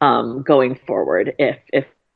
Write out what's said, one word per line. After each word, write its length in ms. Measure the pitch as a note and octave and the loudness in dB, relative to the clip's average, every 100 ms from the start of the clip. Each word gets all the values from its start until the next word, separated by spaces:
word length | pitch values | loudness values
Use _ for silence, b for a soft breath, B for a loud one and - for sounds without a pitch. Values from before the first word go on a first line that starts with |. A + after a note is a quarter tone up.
um, 400 | C#3+ A#2 A#2 B2+ | 0 2 -2 -6
going 340 | C3+ C#3+ B2+ B2+ | 2 2 2 -2
forward, 580 | - G2+ C#2 F2+ C3 - | -6 -4 0 0 -2 -2
if, 180 | C3+ A#2+ _ | -2 -4 _
if 140 | - C#3+ _ _ | -4 -4 _ _